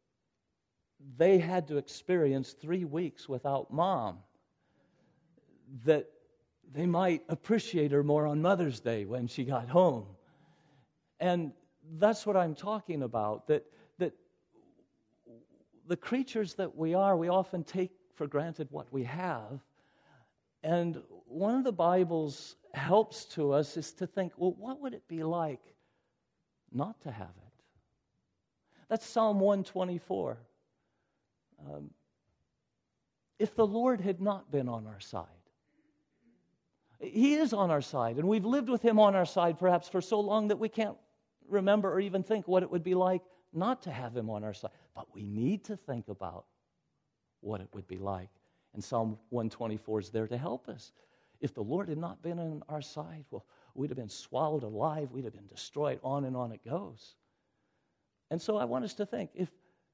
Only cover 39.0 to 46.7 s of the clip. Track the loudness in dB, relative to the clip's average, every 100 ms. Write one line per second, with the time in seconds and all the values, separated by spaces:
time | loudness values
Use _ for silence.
39 | 8 6 2 2 2 4 4 4 2 -4
40 | 0 0 2 2 2 0 -2 -2 -4 -6
41 | _ _ _ _ -2 2 4 4 4 0
42 | 0 -2 0 -2 2 2 2 -2 0 2
43 | 4 2 -4 _ _ -2 0 -2 -6 -8
44 | -6 -6 -4 -4 -6 -8 -12 -14 _ -18
45 | -16 -12 -8 -2 0 -2 -6 -10 -8 -8
46 | -8 -10 -10 -12 -18 _ _